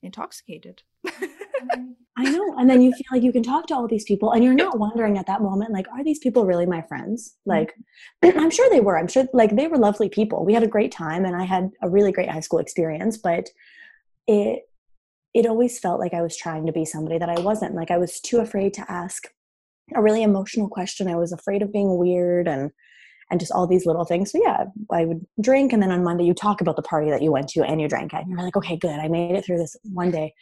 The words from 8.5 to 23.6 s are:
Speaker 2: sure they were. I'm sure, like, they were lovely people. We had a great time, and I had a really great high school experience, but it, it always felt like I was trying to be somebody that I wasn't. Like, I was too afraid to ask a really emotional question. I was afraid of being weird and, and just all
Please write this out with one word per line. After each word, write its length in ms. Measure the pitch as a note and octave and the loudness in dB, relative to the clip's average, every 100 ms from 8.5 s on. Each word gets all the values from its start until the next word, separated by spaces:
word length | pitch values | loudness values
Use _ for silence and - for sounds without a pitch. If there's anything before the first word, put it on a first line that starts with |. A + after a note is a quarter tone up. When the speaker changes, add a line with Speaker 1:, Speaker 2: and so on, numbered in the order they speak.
Speaker 2:
sure 180 | F#4+ B4+ | 4 6
they 120 | E4+ | 6
were. 160 | G3+ E3 | 4 2
I'm 100 | F3+ | 2
sure, 180 | C4 C4 | 0 2
like, 220 | B3+ A3 G#3 | 4 4 4
they 120 | D#4+ | 2
were 100 | D4+ | 4
lovely 320 | G#3 G3+ G3+ | 4 2 0
people. 360 | - G#3+ - E3 | 0 -2 0 2
We 80 | |
had 100 | A3+ | 2
a 40 | A3 | 2
great 240 | A3 - | 2 0
time, 340 | - D#3+ E3+ F#3 | -4 -6 -4 -2
and 100 | F3 | -2
I 80 | |
had 280 | F#3 F#3 F#3+ - | -2 -2 -2 -4
a 80 | F3+ | 0
really 220 | G3 G3+ | 4 4
great 180 | F#3 - | 2 -2
high 100 | D#3+ | -6
school 180 | - E3 | -2 -2
experience, 580 | - - D#3+ D#3 G3+ A3 | -2 -2 -2 -2 -4 -4
but 320 | F3+ E3+ - - _ - - _ _ _ - | -2 -2 -4 -12 _ -20 -20 _ _ _ 0
it, 340 | G#3 G#3 B3 - _ _ _ _ _ _ | 2 2 -4 -10 _ _ _ _ _ _
it 140 | A#3+ A#3 | 2 2
always 320 | A3 B3 - | 2 0 0
felt 200 | F3+ F3 | -4 -2
like 140 | E3+ | -2
I 80 | E3+ | -4
was 160 | E3+ - | -4 -6
trying 300 | E3+ D#3+ D#3+ | -8 -6 -4
to 40 | |
be 140 | E3 D#3+ | -4 -4
somebody 320 | D#3+ D#3 E3 | -6 -4 -4
that 120 | E3+ | -2
I 100 | E3+ | -2
wasn't. 340 | F#3 G#3+ G3 F3+ | 0 -2 -4 -6
Like, 160 | E3 | -2
I 60 | F3 | 0
was 220 | F3+ - | -2 -4
too 180 | - A#3 | -2 -2
afraid 340 | G#3+ G3+ G3 G3 | 0 -2 -2 -4
to 160 | G3 | -8
ask 320 | F3+ F3 - - _ _ _ _ _ - - | -10 -10 -12 -16 _ _ _ _ _ -8 2
a 60 | |
really 220 | G#3+ A3 | 2 4
emotional 460 | G#3+ F#3+ G3 A3+ G#3 | 2 0 -2 -4 -4
question. 380 | - F#3 - F#3+ | -6 -8 -6 -4
I 80 | E3+ | -2
was 160 | E3+ | -4
afraid 280 | E3+ - G3+ | -6 -6 -4
of 100 | G#3 | -2
being 240 | G#3 G3+ F3+ | -2 0 2
weird 500 | F3+ F3+ F3 F3 E3+ | 2 2 0 0 0
and, 240 | C#3 D3 - _ _ - _ - | -2 -6 -10 _ _ -20 _ -4
and 80 | F3+ | -4
just 120 | E3+ | -2
all 140 | - | -2